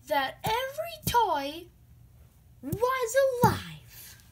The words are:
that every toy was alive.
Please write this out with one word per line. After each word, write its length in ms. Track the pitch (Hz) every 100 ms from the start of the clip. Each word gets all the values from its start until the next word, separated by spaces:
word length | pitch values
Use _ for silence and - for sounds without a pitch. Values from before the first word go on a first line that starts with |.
| -
that 300 | 294 262 -
every 540 | - 453 539 571 679 640 -
toy 600 | 480 440 311 277 311 349 - - - - - - - - -
was 540 | 254 381 480 523 480 508 539 494
alive. 720 | 480 - 370 156 - - - - -